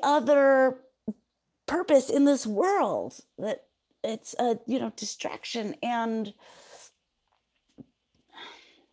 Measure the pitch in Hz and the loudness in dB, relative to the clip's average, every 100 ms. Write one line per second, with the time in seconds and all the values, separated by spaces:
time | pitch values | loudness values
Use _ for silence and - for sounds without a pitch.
0 | 277 302 226 285 277 269 262 254 _ _ | 2 2 4 4 6 4 4 0 _ _
1 | - - _ _ _ _ - 320 370 285 | -12 -12 _ _ _ _ -6 -4 4 4
2 | 247 277 285 269 220 208 370 403 226 120 | 4 4 4 4 0 0 2 2 0 -2
3 | 95 - _ - 113 - _ _ _ - | -6 -12 _ -8 -8 -8 _ _ _ -10
4 | 220 220 - - 240 233 233 247 233 - | -8 -6 -8 -2 0 -2 -2 -4 -4 -8
5 | 208 - - - - 233 214 - 240 233 | -10 -8 -10 -10 -10 -8 -8 -6 -6 -4
6 | 226 226 208 - - - - - - _ | -4 -4 -6 -12 -20 -20 -20 -20 -20 _
7 | _ _ _ _ _ _ _ - - _ | _ _ _ _ _ _ _ -20 -20 _
8 | _ _ _ - - - - _ _ | _ _ _ -20 -20 -20 -20 _ _